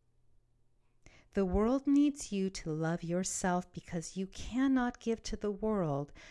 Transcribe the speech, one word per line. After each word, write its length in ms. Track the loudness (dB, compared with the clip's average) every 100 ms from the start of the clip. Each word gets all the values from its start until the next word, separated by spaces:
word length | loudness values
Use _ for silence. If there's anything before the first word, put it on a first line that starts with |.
| _ _ _ -20 _ _ _ _ _ _ -20 -20 -8
The 100 | -2
world 420 | 0 2 2 2 4
needs 460 | 4 4 2 -4
you 160 | -2 -2
to 200 | -2 -4
love 340 | -2 0 -2
yourself 680 | 0 -2 -2 0 0 0 -2
because 440 | -10 -8 -6 -6 -6
you 100 | -6
cannot 720 | -6 -4 2 4 4 2 -2
give 240 | -2 -2
to 120 | -4 -4
the 140 | -4
world 640 | -2 0 2 2 0 -4 -10 -20